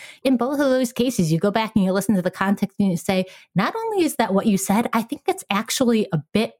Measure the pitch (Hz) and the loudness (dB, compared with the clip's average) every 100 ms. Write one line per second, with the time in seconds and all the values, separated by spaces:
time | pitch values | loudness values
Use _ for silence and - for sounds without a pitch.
0 | - - 269 247 247 285 277 254 247 - | -20 -6 0 0 0 0 2 2 0 -2
1 | 254 220 160 160 202 220 220 208 190 196 | -2 0 2 2 2 0 0 0 2 0
2 | 196 190 180 - 196 226 202 - 196 170 | 0 0 0 -2 -2 0 -2 0 0 0
3 | - 185 185 - - 175 262 453 453 415 | 0 -2 -2 -8 -8 -2 -2 -2 -2 0
4 | 302 - 226 196 214 190 - 202 - 226 | 0 0 0 2 2 0 2 0 0 -2
5 | 220 - - 381 - 202 - - 240 226 | -4 -6 -4 -4 -2 -4 -2 0 2 2
6 | - 156 - 202 233 | 0 -4 -2 -2 -2